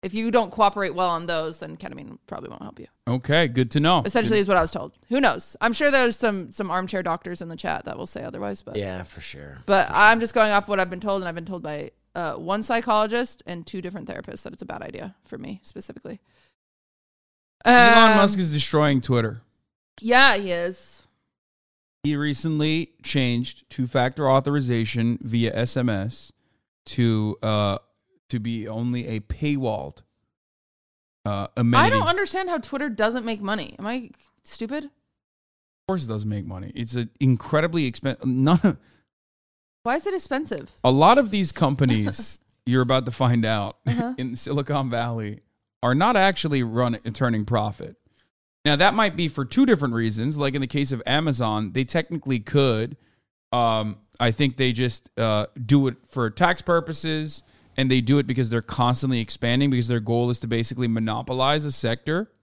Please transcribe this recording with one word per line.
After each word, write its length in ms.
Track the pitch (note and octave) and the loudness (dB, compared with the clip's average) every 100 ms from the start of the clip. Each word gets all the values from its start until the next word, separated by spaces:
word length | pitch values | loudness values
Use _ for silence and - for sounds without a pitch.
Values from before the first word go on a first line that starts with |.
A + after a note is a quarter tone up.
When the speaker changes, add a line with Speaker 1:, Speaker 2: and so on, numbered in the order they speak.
Speaker 1:
if 100 | G3 | -6
you 180 | G#3 A3+ | -4 2
don't 180 | A#3 G3+ | 2 0
cooperate 440 | - G3+ G3+ F#3+ | 2 2 2 -4
well 160 | F3 F3+ | 0 0
on 160 | E3 F3 | -2 -2
those, 340 | E3 D#3+ D#3 | -4 -4 -8
then 160 | D#3 D#3+ | -14 -12
ketamine 420 | - - - - _ | -14 -14 -18 -20 _
probably 220 | - - | -14 -12
won't 140 | - | -14
help 180 | - - | -18 -18
you. 60 | - _ - | -20 _ -4
Speaker 2:
Okay, 400 | B2+ B2+ D3+ D#3+ | -4 2 2 2
good 240 | B2+ B2 | 2 0
to 80 | D3 | 2
know. 220 | D#3 F3 | 4 4
Speaker 1:
Essentially 340 | B2+ A#3+ A3 G#3+ | 2 0 2 2
Speaker 2:
Good. 40 | |
Speaker 1:
is 60 | G3 | 4
what 80 | F#3 | 2
I 60 | |
was 100 | E3 | 2
told. 200 | - C#3+ _ _ | -4 -10 _ _
Who 100 | B3 | 2
knows? 360 | B3+ C#3 - - | 2 2 -8 -2
I'm 120 | A#3 | -2
sure 200 | A3+ D4 | 2 4
there's 240 | C4+ B3 A3 | 4 4 2
some, 340 | A#3 G3 E3 | 0 -2 -8
some 200 | - G3 | -8 -4
armchair 320 | F3+ F#3 G3 | -4 -4 -4
doctors 360 | F3 E3 - F3 | -4 -6 -6 -12
in 80 | E3 | -12
the 60 | E3 | -8
chat 280 | - - | -4 -4
that 120 | - - | -6 -12
will 100 | - | -10
say 160 | - | -10
otherwise, 380 | A#2 - G2+ G2 | -12 -8 -8 -8
but 120 | - G#2+ | -10 -8
Speaker 3:
Yeah, 280 | G2 F#2 | -6 -8
for 160 | F2+ - | -12 -16
sure. 380 | D2+ C#2 C#2+ - - | -16 -16 -18 -16 0
Speaker 1:
but 200 | G3 - | 2 2
Speaker 3:
For 60 | |
sure. 80 | - | 6
Speaker 1:
I'm 160 | G#3 A3+ | 8 6
just 140 | A3+ | 2
going 160 | A#3+ G#3+ | 2 4
off 160 | G3+ G3+ | 4 2
what 120 | G3+ | -2
I've 100 | F#3 | -2
been 80 | F3+ | -4
told, 240 | G#3 G3 | -4 -4
and 60 | F3 | -4
I've 60 | E3+ | -10
been 80 | |
told 180 | E3 F3+ | -10 -10
by, 300 | D#3+ D3 - _ _ - | -10 -10 -12 _ _ -8
uh, 180 | E3 - | -6 -6
one 260 | E3 G3+ | -4 -4
psychologist 800 | G#3+ A#3 A3+ G#3+ G#3+ A#3 B3+ - - | -2 -2 2 2 2 -2 -4 -8 -12
and 180 | F3 E3 | -12 -10
two 160 | F#3+ | -10
different 260 | F3 F#3 - | -10 -12 -12
therapists 340 | - - - | -12 -12 -14
that 100 | - | -14
it's 80 | - | -16
a 40 | F#3 | -14
bad 140 | - | -12
idea 320 | - - G3+ - _ | -12 -12 -14 -16 _
for 100 | - | -14
me 220 | A#3 G3 | -14 -14
specifically. 560 | - G3+ F#3+ - - F3 _ _ _ _ _ _ _ _ _ _ _ _ _ _ | -16 -18 -16 -16 -16 -18 _ _ _ _ _ _ _ _ _ _ _ _ _ _
Speaker 2:
Elon 480 | - B3 A#3+ A#3 A3+ | 6 8 10 10 8
Speaker 1:
Um, 40 | G#3+ | 8
Speaker 2:
Musk 200 | G3+ G3+ | 6 4
is 140 | E3+ | 0
destroying 480 | D3 C3+ D3+ D3+ C3+ | -2 0 2 4 2
Twitter. 420 | A#2+ A#2+ A2+ A2 _ _ _ _ _ - | 2 0 0 -6 _ _ _ _ _ -10
Speaker 1:
Yeah, 360 | A3 B3 C4+ G3+ | 2 6 6 4
he 140 | G3 | -2
is. 520 | E3+ F3 F#3+ - - _ _ _ _ _ _ _ _ _ _ | -4 -4 -8 -18 -20 _ _ _ _ _ _ _ _ _ _
Speaker 2:
He 140 | D3 D3 | -4 -2
recently 760 | D3 C3+ E3 D3+ D3+ D#3+ - _ | -2 -2 -2 0 2 0 -4 _
changed 680 | - C#3+ B2 A#2+ B2+ - _ | -4 0 0 0 -4 -10 _
two-factor 600 | - B2 C3+ B2 C3 C#3 | -6 -2 0 0 0 2
authorization 880 | C3+ C3+ D3 B2+ A#2 A2 A#2 A#2 A#2+ | 2 2 -2 0 0 0 0 0 0
via 340 | - A#2 A2+ | -2 0 0
S 220 | - B2 - | -2 -2 -2
M 120 | B2 | -2
S 440 | G2+ G2+ B2 - _ _ _ _ _ - | -2 -4 -10 -18 _ _ _ _ _ -10
to, 500 | - A#2+ A2 G#2+ - | 0 2 2 0 -4
uh, 360 | A2 G#2+ G2+ G2 _ _ _ _ _ | -2 0 0 -2 _ _ _ _ _
to 100 | B2 | -6
be 300 | A2 A#2 G#2+ | -4 -6 -6
only 400 | A2 A#2+ B2 A#2 | -4 -4 -4 -4
a 100 | A2 | -8
paywalled, 840 | G2+ - D3+ C#3+ B2+ G#2 C#2 - _ _ _ _ _ _ _ _ _ _ _ _ | -8 -4 -2 -2 -2 -4 -8 -14 _ _ _ _ _ _ _ _ _ _ _ _
uh, 240 | - G2+ G2+ - | -6 -6 -6 0
amenity. 300 | A#2 A#2+ F4+ | 2 4 4
Speaker 1:
I 120 | C5+ | 2
don't 80 | E4 | 0
understand 400 | F4+ G4 F#4 F#4+ | 0 -2 -4 -4
how 100 | E4 | -6
Twitter 300 | - C#4 D4 | -6 -6 -6
doesn't 360 | G#3+ G#3+ B3 | -2 -2 -2
make 160 | A3+ G#3+ | -6 -6
money. 340 | G3 G#3+ D3 - | -6 -6 -8 -10
Am 80 | G3+ | -8
I 240 | B3+ A#3 - _ _ | -8 -10 -20 _ _
stupid? 400 | - - A3+ C#4+ | -18 -12 -8 -8
Speaker 2:
Of 60 | D4 _ _ _ _ _ _ _ _ _ - | -10 _ _ _ _ _ _ _ _ _ -6
course 160 | F#3+ | -4
it 40 | B2 | -4
doesn't 200 | G#2+ G#2+ | -4 -4
make 180 | G#2 F#2+ | -6 -8
money. 240 | F#2 G2 - | -10 -12 -10
It's 180 | A#2 | -6
an 160 | A#2+ A#2 _ | -6 -6 _
incredibly 720 | C3 A#2+ - D3+ E3 E3 C3+ | 2 2 2 0 0 0 -4
expen-, 340 | A#2 C3+ - | -4 -6 -4
none 360 | C3 B2+ C#3 E3+ | -2 2 4 4
of 140 | G3 - _ _ _ _ _ _ _ _ _ _ | 4 0 _ _ _ _ _ _ _ _ _ _
Speaker 1:
Why 140 | A#3 C#4 | -4 -2
is 100 | F#4+ | -2
it 80 | |
expensive? 560 | F#4 - C4+ D#4 - - _ | -6 -4 -6 -6 -10 -12 _
Speaker 2:
a 60 | B2+ | 2
lot 260 | C3+ E3 B3 | 6 6 6
of 120 | A#3 | 4
these 180 | G3+ F#3 | 0 -2
companies 880 | - D3+ C#3 C3+ A2 G#2 - - - _ | 0 0 2 2 2 0 -4 -10 -12 _
Speaker 1:
<laughs> 140 | _ - | _ 0
Speaker 2:
you're 160 | B2+ | 2
about 220 | B2 C3 B2+ | 4 2 0
to 40 | |
find 320 | A#2+ B2+ A#2+ | 0 2 2
out 340 | A2 A2 G2+ - - | 2 0 -4 -6 -4
Speaker 1:
Uh-huh. 280 | A#2+ A#3+ | -2 -2
Speaker 2:
<laughs> 40 | B3+ | -4
in 180 | B2+ A#2+ | -6 -6
Silicon 540 | - D3 C3+ D3 C3 | -4 -4 -2 -2 -2
Valley 500 | A#2 A#2+ A#2 G#2+ G#2+ _ _ _ _ | -2 -4 -4 -6 -10 _ _ _ _
are 120 | B2 | 0
not 220 | C3 G3+ A3+ | 4 4 4
actually 460 | F#3+ F#3+ D#3+ C#3 | 4 2 0 0
run-, 360 | A#2+ A#2 B2 A2+ A2+ | 0 0 0 0 -6
turning 300 | A2 B2+ A2+ | -2 0 0
profit. 520 | G#2 A#2 G#2+ G#2 - - _ _ _ _ _ _ | 0 0 -2 -6 -14 -16 _ _ _ _ _ _
Now, 100 | D3+ | 0
that 200 | D3 F#3+ | 4 4
might 200 | G3+ G#3 D#3 | 4 0 0
be 120 | E3 | -2
for 160 | D3 | -2
two 200 | C3 - | -2 4
different 300 | C4+ G3 C#3 | 4 6 2
reasons. 420 | A#2 A2+ G#2+ B2 D3+ | 0 0 0 -4 -2
Like 180 | C#3 C3+ | -2 -2
in 40 | |
the 60 | C3 | -4
case 240 | C#3+ C#3 | -2 -2
of 100 | B2+ - | -4 0
Amazon, 640 | C#3 D#3+ B2 A#2 G#2+ G#2+ | 0 2 0 0 0 -2
they 120 | B2+ | -2
technically 560 | C3 E3 D#3+ E3 C3+ B2+ | -2 -2 -4 -6 -2 -4
could. 560 | G#2 D3 C3+ A2 A#2+ C#3+ _ _ _ _ _ | 0 2 2 2 -4 -8 _ _ _ _ _
Um, 460 | B2 A#2 A2 G#2+ G2+ _ _ | 0 2 2 -2 -8 _ _
I 140 | A#2+ | 0
think 240 | A2+ C#3+ B2 | 2 -2 2
they 160 | B2+ | -2
just, 360 | A#2 B2+ - _ - | 0 -2 -4 _ -4
uh, 300 | A2+ G#2+ G#2+ - | 0 0 -2 -8
do 220 | A2 C#3 C3+ | 2 4 4
it 80 | A#2+ _ | -2 _
for 220 | - A2+ | -4 -4
tax 320 | - F3 F3 | 2 0 0
purposes, 840 | - E3+ E3 D#3 D#3+ D#3 D#3 - _ _ _ - | 0 0 0 -8 -4 -4 -6 -10 _ _ _ -2
and 120 | C3+ | 2
they 120 | B2+ | 2
do 180 | A#2+ C#3+ | 4 2
it 80 | C3+ | 2
because 240 | B2+ A#2+ | -2 0
they're 120 | A#2 | -2
constantly 580 | - - B2 B2 C3 B2 | -4 0 0 2 0 -2
expanding 500 | A2 - A#2+ B2 C#3+ | -4 -4 -2 2 2
because 160 | B2 A#2 | 0 0
their 140 | A#2+ | -2
goal 300 | A2 A#2 B2 | 0 0 0
is 100 | A#2+ | -2
to 80 | A#2 | -2
basically 400 | A#2 A#2 A2 B2 | -2 -2 -2 -2
monopolize 760 | A2+ A2 A2 A#2+ B2+ C3 D3+ | -2 -2 -4 -6 -2 0 0
a 60 | D3 | -2
sector. 640 | C3+ A2+ A#2 - E3 G#3+ _ | -4 -4 -4 -4 -4 -6 _